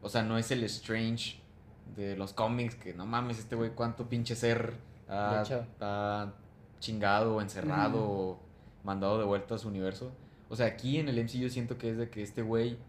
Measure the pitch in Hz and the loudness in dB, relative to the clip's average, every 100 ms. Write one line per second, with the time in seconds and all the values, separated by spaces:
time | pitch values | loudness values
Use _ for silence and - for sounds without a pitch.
0 | 101 117 110 113 113 127 110 - - 110 | 0 0 2 2 2 0 0 -4 -2 0
1 | 113 117 - - - - - - - - | 0 0 -4 -8 -18 -20 -20 -20 -14 -6
2 | 101 98 98 - 113 120 120 - 90 87 | -4 -2 -4 0 2 2 0 -4 -10 -8
3 | 98 117 123 113 113 117 113 117 117 117 | -2 0 0 -4 -4 -2 -2 0 -2 -2
4 | 120 117 117 117 120 117 113 - - - | -2 -2 0 2 4 4 2 -4 -14 -20
5 | - 98 104 107 107 127 117 - 104 101 | -6 -2 2 2 2 -2 -4 -6 -4 0
6 | 104 104 104 101 - - - - - 110 | 0 0 -4 -8 -18 -20 -20 -12 -6 0
7 | 104 104 113 110 101 104 - 95 107 110 | 4 6 6 2 0 -2 0 4 4 4
8 | 107 98 92 90 - - - - 101 98 | 2 0 -2 -4 -12 -20 -20 -12 -4 0
9 | 98 110 104 101 98 113 110 98 95 98 | 4 4 4 2 2 -4 -4 -2 -2 -4
10 | 127 135 - - - 110 117 113 123 147 | -10 -12 -18 -20 -10 2 2 2 0 2
11 | 147 117 117 123 127 123 120 123 113 113 | 2 0 0 0 -2 -2 -4 -4 -2 -2
12 | 117 107 104 - 110 113 117 117 | -4 -4 -6 -4 0 2 0 -2